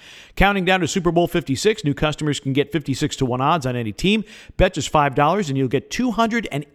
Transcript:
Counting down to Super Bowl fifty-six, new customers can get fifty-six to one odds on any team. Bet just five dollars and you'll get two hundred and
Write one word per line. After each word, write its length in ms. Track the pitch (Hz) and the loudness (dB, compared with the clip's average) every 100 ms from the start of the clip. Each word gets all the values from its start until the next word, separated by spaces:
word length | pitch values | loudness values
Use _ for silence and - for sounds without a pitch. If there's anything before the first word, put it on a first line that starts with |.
| - - - | -20 -20 -12
Counting 300 | - 190 202 | 0 2 2
down 160 | 175 190 | 2 2
to 80 | 160 | 2
Super 240 | 196 170 | 0 0
Bowl 160 | 170 170 | 2 2
fifty-six, 560 | 180 156 131 202 220 | 0 -2 0 0 0
new 100 | 143 | -2
customers 460 | 139 151 147 151 139 | -2 -2 -2 -4 -4
can 120 | - | -2
get 200 | 135 139 | 0 0
fifty-six 420 | 165 - 131 151 - | -2 -4 -2 -4 -2
to 100 | 131 | -2
one 140 | 123 | 0
odds 240 | 135 170 | 0 0
on 120 | 131 123 | -2 -4
any 160 | 110 | -6
team. 320 | 101 180 220 - - - - | -2 0 0 -2 -14 -10 0
Bet 180 | 180 | 2
just 140 | 170 - | 2 0
five 260 | 156 143 | 2 2
dollars 340 | 131 147 190 165 | 2 2 2 0
and 80 | 135 | -2
you'll 120 | 131 | 0
get 240 | 135 - | -2 -4
two 180 | - 247 | -4 -2
hundred 380 | 196 226 233 202 | 0 0 -2 -4
and 160 | 143 147 | -8 -8